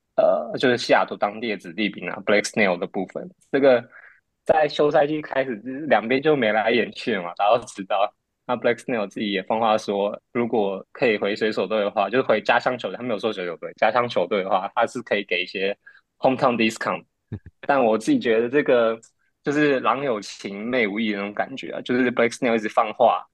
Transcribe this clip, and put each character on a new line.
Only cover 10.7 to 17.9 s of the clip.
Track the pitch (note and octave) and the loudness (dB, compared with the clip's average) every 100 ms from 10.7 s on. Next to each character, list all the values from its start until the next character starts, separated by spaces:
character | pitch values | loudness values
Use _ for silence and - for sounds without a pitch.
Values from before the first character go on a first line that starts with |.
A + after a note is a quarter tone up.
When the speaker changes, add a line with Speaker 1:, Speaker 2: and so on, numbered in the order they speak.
| G2 - | -4 -10
Speaker 1:
可 | - B2+ | -2 0
以 | G#2 | 2
回 | G2+ G#2 | -2 -2
水 | A2 | -2
手 | G#2+ F#2+ | -2 -2
队 | A2 | 0
的 | G2+ | 0
话， | G#2+ G2 | 0 0
就 | B2 | 0
是 | |
回 | B2+ G#2+ | 2 0
家 | A2+ A#2+ | 4 2
乡 | C3 B2 | 2 -4
球 | G2+ | -6
队， | F#2+ | -8
他 | |
没 | B2 | -6
有 | G#2 | -4
说 | A2+ | -4
水 | G2 F2 | -4 -6
手 | D#2+ | -8
队， | E2+ - | -10 0
家 | A2 | 0
乡 | A#2+ A#2+ | 2 0
球 | G2+ F2+ | 0 0
队 | G#2 | 0
的 | F#2+ | 0
话， | G2 G2+ | -2 -2
他 | A#2 A#2 | -2 -2
是 | B2+ | -2
可 | - G#2 | -2 -4
以 | |
给 | G2+ F2+ | -2 -4
一 | F2+ | -4
些 | G2+ G2 - - - _ _ | -4 -4 -6 -12 -20 _ _
hometown | C3+ B2+ C3+ A#2 | 0 2 2 2
discount。 | A2+ - A2 F2 _ _ - | 0 0 -4 -4 _ _ -14
Speaker 2:
<laughs> | G#2 - _ - | -12 -14 _ 0
Speaker 1:
但 | C#3 | 2
我 | A#2 | 4